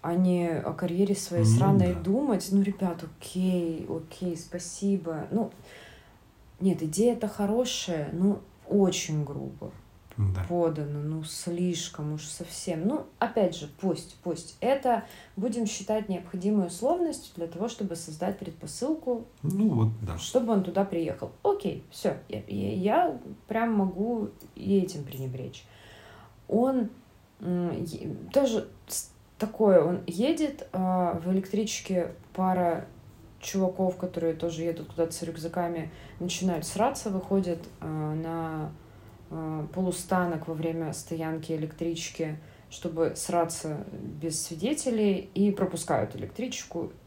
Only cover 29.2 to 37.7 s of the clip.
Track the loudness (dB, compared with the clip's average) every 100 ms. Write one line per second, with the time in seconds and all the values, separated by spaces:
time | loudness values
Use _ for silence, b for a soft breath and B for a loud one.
29.2 | -20 -6 -6 4 8 8 8 0 -4 0
30.2 | 2 2 0 -2 -6 -2 2 2 2 0
31.2 | 0 0 0 -2 -2 -4 -2 0 0 -6
32.2 | -12 0 2 4 2 0 -4 -18 -20 -20
33.2 | -20 -14 -4 0 0 2 0 0 -6 0
34.2 | -2 0 -2 -2 -2 -4 -8 -2 -2 -2
35.2 | -8 -6 -4 -2 -2 -2 -6 B B -8
36.2 | -6 0 0 0 -2 0 0 0 -4 -4
37.2 | 2 2 2 -4 -6